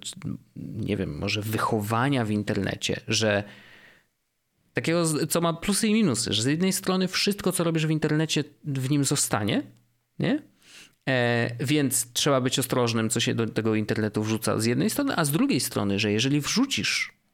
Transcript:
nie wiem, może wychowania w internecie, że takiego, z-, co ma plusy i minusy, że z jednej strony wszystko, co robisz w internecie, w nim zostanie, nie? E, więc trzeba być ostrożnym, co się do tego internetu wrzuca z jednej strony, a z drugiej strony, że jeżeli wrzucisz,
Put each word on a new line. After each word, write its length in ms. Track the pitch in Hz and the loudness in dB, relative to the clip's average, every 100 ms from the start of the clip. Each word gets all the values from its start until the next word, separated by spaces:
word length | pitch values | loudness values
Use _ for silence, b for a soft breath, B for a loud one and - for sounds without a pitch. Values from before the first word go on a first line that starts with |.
| - - - - - - | -8 -10 -10 -10 -12 -14
nie 420 | - 101 98 101 | -10 -6 -4 -2
wiem, 200 | 90 73 | -4 -4
może 240 | 104 107 | -4 -4
wychowania 840 | 104 110 - 113 101 113 131 139 110 | -4 -2 0 0 0 0 2 0 0
w 60 | |
internecie, 720 | 107 104 101 95 - - 98 - | 0 0 -2 -2 -2 -4 -4 -2
że 360 | 110 110 101 104 B B B B B B _ _ _ _ _ _ | 0 2 2 -2 B B B B B B _ _ _ _ _ _
takiego, 320 | - 123 170 165 | -4 0 0 2
z-, 260 | 151 156 | 0 0
co 100 | 170 | 0
ma 120 | 170 | 0
plusy 340 | 165 - 196 226 | 0 -2 0 2
i 60 | |
minusy, 400 | 214 202 117 - | 4 4 2 0
że 80 | 107 | 0
z 40 | 117 | 0
jednej 280 | 156 185 | 2 2
strony 340 | 190 - 185 185 | 0 0 0 0
wszystko, 440 | - - 202 185 | 0 0 0 0
co 120 | 175 | 0
robisz 240 | 170 160 156 | 2 2 2
w 20 | |
internecie, 540 | 156 151 151 160 156 143 - | 2 2 2 0 0 -2 -6
w 260 | - 135 131 | -6 -4 0
nim 140 | 147 135 | 2 2
zostanie, 560 | 143 - 117 104 185 - - _ _ _ - | 0 0 0 0 0 -4 -12 _ _ _ -4
nie? 240 | 143 294 - B B B B _ - | -2 -2 -4 B B B B _ -2
E, 560 | 127 120 120 117 120 131 | 2 2 2 0 -2 0
więc 480 | 151 135 - - | 2 2 0 -2
trzeba 280 | - 156 131 | 0 2 2
być 180 | 127 - | 2 0
ostrożnym, 500 | 131 131 120 113 110 | 0 0 2 2 0
co 100 | 123 | 0
się 160 | 120 117 | 0 0
do 100 | 110 | 0
tego 280 | - 110 107 | 0 0 0
internetu 480 | 107 110 107 107 | 0 0 0 0
wrzuca 360 | 107 110 - 104 | -2 0 0 0
z 60 | 110 | 0
jednej 240 | 123 196 | 0 0
strony, 260 | - 277 - | 0 -2 0
a 100 | 151 | 0
z 60 | |
drugiej 280 | 151 269 - | 2 2 0
strony, 400 | - - 101 98 | -2 -2 0 0
że 120 | 107 | 2
jeżeli 300 | 104 127 147 | 2 2 0
wrzucisz, 720 | 143 202 277 - - - - - _ | 0 0 0 -2 -2 -2 -6 -10 _